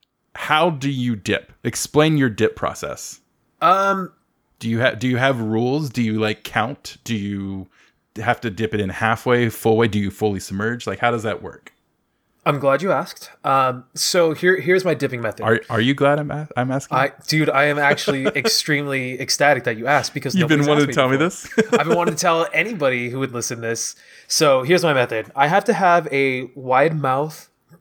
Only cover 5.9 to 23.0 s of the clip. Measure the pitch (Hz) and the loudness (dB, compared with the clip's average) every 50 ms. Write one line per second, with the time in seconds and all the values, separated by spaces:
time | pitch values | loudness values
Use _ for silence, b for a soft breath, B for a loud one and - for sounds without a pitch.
5.9 | - 127 120 110 107 110 107 107 107 - - - - 117 107 123 143 - - - | -4 -2 -2 -2 0 -2 -2 -2 -4 -6 -10 -6 -2 -2 -2 -2 -6 -12 -16 -20
6.9 | - _ - - 117 104 101 101 101 98 98 98 98 95 92 _ b b b b | -20 _ -8 -6 -4 -4 -4 -4 -4 -4 -6 -6 -8 -10 -12 _ b b b b
7.9 | b b _ _ - 107 113 117 120 - - 113 92 98 110 107 - 104 101 95 | b b _ _ -12 -6 -2 -2 -2 -2 -2 -8 -4 -4 -4 -4 -2 -2 -4 -4
8.9 | 90 - 113 110 113 - - 127 123 120 120 113 - - - 113 110 110 117 110 | -4 -2 0 0 0 0 0 0 2 2 2 0 -2 0 2 2 4 4 4 2
9.9 | 98 104 101 95 95 - 110 107 101 92 - - 98 98 104 113 120 120 - 107 | 2 0 -2 -2 -4 -2 -2 -2 -2 -4 -8 -8 -6 -4 -4 -4 -4 -6 -6 -8
10.9 | 98 - 123 120 120 113 104 113 95 - - 87 - - _ - _ _ _ _ | -6 -2 0 0 0 0 -4 -4 -6 -6 -8 -14 -16 -18 _ -20 _ _ _ _
11.9 | _ _ _ _ _ _ _ _ _ _ - 165 147 135 139 139 135 139 180 196 | _ _ _ _ _ _ _ _ _ _ -2 -2 -2 2 2 2 2 2 2 0
12.9 | 151 135 180 - - - - - - _ - 143 135 135 131 127 123 127 - _ | 0 -2 -2 -6 -12 -18 -20 -20 -18 _ -2 0 2 2 2 2 0 -4 -10 _
13.9 | - - - - - 180 170 160 151 - 180 180 185 185 127 170 185 185 180 180 | -8 -4 -4 0 2 2 2 2 2 2 2 2 2 2 2 2 2 2 2 0
14.9 | 151 - 143 127 127 120 117 107 - - 107 110 113 113 - - 120 110 113 127 | -2 0 -2 -4 -4 -4 -6 -6 -6 -2 2 2 2 2 0 -2 -2 0 2 0
15.9 | 139 139 139 143 147 151 147 147 147 147 151 - - - 123 131 131 139 - - | 2 2 2 2 2 2 -2 -4 -6 -8 -8 -6 -4 -4 -2 -2 -2 -6 -4 -2
16.9 | - 127 135 139 - - - - 151 156 151 147 139 135 143 147 143 147 143 143 | 0 0 0 0 -4 -10 -8 -2 0 0 2 2 2 2 2 2 2 2 2 2
17.9 | 147 - - - 139 135 135 208 - 143 127 - - - - - 151 143 143 143 | 2 2 0 -2 -2 0 -2 -2 -2 0 -2 0 0 0 0 0 -2 -2 -2 -2
18.9 | 135 131 127 127 131 127 131 - - - 143 143 143 127 - 123 113 107 113 131 | -4 -4 -4 -6 -6 -8 -6 -4 0 2 4 4 4 4 0 -4 -4 -4 0 0
19.9 | 147 139 117 - - 143 - 139 110 185 165 147 156 147 147 147 151 147 143 135 | 0 0 0 -2 -8 -6 -6 -2 0 0 2 4 4 4 4 4 4 4 4 2
20.9 | 123 147 131 127 135 135 156 180 - - - - - 233 220 - 247 220 147 165 | 2 0 2 2 2 2 0 0 -2 -6 -14 -6 -2 -2 0 2 2 0 2 2
21.9 | 170 170 170 175 160 156 180 175 165 165 165 - - 156 170 220 240 170 147 131 | 2 2 2 0 -2 0 0 2 2 2 0 0 0 -2 0 0 -2 0 0 0
22.9 | 127 123 | 0 0